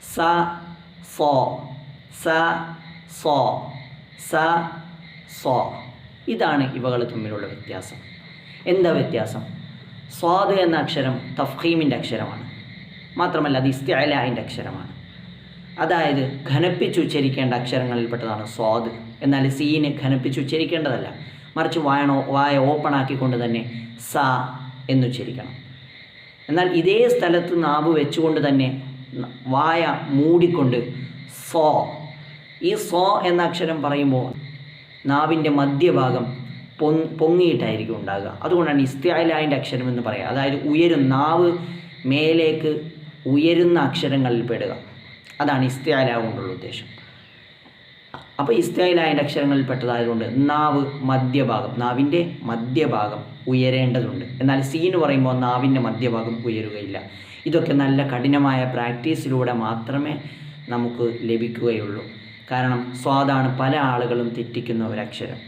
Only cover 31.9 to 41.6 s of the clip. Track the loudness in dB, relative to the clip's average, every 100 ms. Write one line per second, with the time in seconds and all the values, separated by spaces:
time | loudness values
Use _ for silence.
31.9 | -8 -14 -16 -20 -20 -20 -4 -2 -2 0
32.9 | 2 4 2 2 2 2 0 -2 -2 0
33.9 | 2 2 2 0 -8 -14 -16 -18 -20 -20
34.9 | -8 0 2 2 2 2 2 2 4 4
35.9 | 4 2 0 -2 -6 -12 -16 -18 -2 2
36.9 | 2 0 0 4 6 4 2 0 -2 -4
37.9 | -6 -4 -6 -6 -6 0 2 4 2 2
38.9 | 0 0 2 2 2 0 0 -2 -4 -2
39.9 | -2 -2 -4 -4 -2 0 -2 0 4 4
40.9 | 4 4 4 4 4 4 2